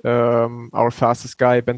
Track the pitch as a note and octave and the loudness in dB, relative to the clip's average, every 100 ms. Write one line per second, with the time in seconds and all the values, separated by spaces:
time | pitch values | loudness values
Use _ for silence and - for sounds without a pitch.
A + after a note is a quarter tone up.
0 | A#2+ A#2+ A#2 A#2+ A#2 A#2+ A#2+ - A#2 - | -2 0 2 2 0 -4 -10 -2 -2 2
1 | A#2+ A#2+ A#2+ - B2 B2 A#2+ | 0 0 -6 0 2 2 0